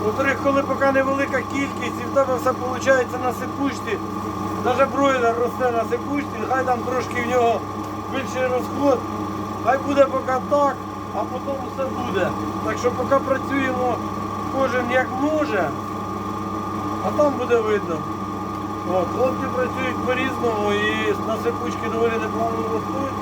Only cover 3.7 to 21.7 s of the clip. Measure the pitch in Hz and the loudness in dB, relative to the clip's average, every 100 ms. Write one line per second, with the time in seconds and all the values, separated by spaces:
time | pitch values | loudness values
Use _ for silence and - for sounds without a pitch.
3.7 | - 226 190 160 - 214 - - - 214 | -2 -4 -4 -4 -6 -6 -4 -4 -2 0
4.7 | 247 269 269 277 262 233 233 240 - 254 | 4 4 4 4 4 4 2 0 2 0
5.7 | 233 220 240 262 285 285 233 214 254 254 | 2 0 -2 -2 -2 -4 -4 0 0 2
6.7 | 247 214 254 226 240 233 247 233 214 - | 0 0 -2 -2 -2 0 4 4 2 -2
7.7 | - 202 208 214 262 - 508 254 254 - | -6 -6 -6 -4 -4 -4 -2 0 0 -2
8.7 | - 285 254 - 214 208 - - - 214 | 0 2 2 0 -4 -4 -4 -6 -2 2
9.7 | 262 269 285 269 262 220 254 185 294 285 | 2 2 4 4 4 0 -2 2 2 4
10.7 | - - - - - 214 254 - - - | 0 -6 -8 -6 -4 -4 -4 -4 -4 -6
11.7 | - - - - 95 90 - - - - | -4 -4 -2 -2 0 0 0 -4 -2 -2
12.7 | - 240 - 226 269 269 262 - 277 262 | 0 0 0 2 2 2 -2 0 0 0
13.7 | 254 254 220 214 - - - - 262 262 | 0 0 0 -2 -4 -4 -4 -2 0 2
14.7 | 247 240 254 254 262 285 311 302 302 - | 2 2 2 2 0 2 2 2 2 0
15.7 | - - - - - - - - - - | -2 -6 -6 -4 -4 -4 -4 -4 -4 -4
16.7 | - - - 370 208 294 269 247 233 214 | -4 -2 -2 -2 4 4 4 2 4 4
17.7 | 208 175 160 151 - - - - - - | 2 2 -4 -4 -4 -4 -6 -6 -6 -4
18.7 | - - 185 175 - 262 - - - 247 | -4 0 0 2 2 2 2 -2 0 0
19.7 | - 262 254 247 254 262 - 233 214 208 | 0 -2 -2 0 0 0 0 0 0 2
20.7 | 202 208 214 214 104 220 220 233 214 226 | 2 2 0 0 0 -2 -2 0 -2 -4